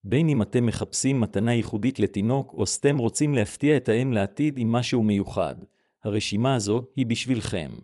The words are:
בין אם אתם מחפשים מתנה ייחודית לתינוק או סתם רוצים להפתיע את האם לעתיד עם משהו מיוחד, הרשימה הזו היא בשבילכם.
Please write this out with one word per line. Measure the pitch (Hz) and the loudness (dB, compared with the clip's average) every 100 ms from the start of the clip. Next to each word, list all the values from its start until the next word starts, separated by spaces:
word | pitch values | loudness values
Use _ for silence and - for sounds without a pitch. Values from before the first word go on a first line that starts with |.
בין | 101 123 160 | 0 2 2
אם | 131 | 2
אתם | 101 127 120 | 2 2 0
מחפשים | - - - 131 135 | 0 -6 -2 0 2
מתנה | 110 98 117 | 0 0 2
ייחודית | 120 107 107 117 131 | 0 0 -2 -2 0
לתינוק | 98 98 107 139 131 | -2 0 0 -2 -4
או | - 98 | -4 -4
סתם | - 139 143 | 2 2 2
רוצים | 113 - 147 | 0 0 0
להפתיע | 139 104 - 143 147 | 2 0 0 2 2
את | - | 2
האם | 110 135 | 0 2
לעתיד | 113 98 - 151 139 | 0 -2 -2 -2 0
עם | 113 | 0
משהו | 117 120 123 | 0 0 2
מיוחד, | 107 101 95 - 80 62 - _ _ _ | 2 2 0 -2 -4 -4 -16 _ _ _
הרשימה | 107 104 - 104 123 131 | -4 -2 -2 0 0 0
הזו | 101 113 123 - | 0 -2 -2 -4
היא | 120 | -2
בשבילכם. | 117 123 120 - 92 71 57 | -2 -2 -2 -2 -6 -6 -12